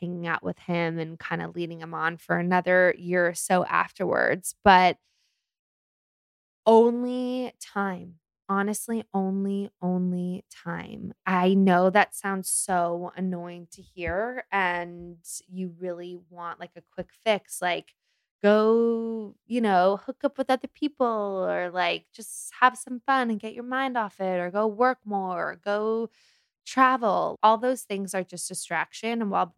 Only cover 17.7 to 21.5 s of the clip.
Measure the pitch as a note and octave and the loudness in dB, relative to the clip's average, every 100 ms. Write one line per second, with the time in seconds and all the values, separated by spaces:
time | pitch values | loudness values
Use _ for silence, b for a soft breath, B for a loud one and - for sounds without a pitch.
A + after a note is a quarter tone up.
17.7 | E3+ - _ _ _ _ _ G3+ G#3+ A3 | -4 -8 _ _ _ _ _ 4 6 6
18.7 | A3+ A#3 A3+ A3+ A3+ G#3 - - A#3+ A3 | 4 2 0 -4 -8 -10 -16 -6 0 4
19.7 | F#3 F#3 G3 - - C#4 - C4 C4 C4+ | 4 4 2 -4 -4 -4 -2 0 -2 -2
20.7 | - D4 - A#3+ A3 G3+ F#3+ F3+ | -6 -4 0 0 0 -2 -2 -2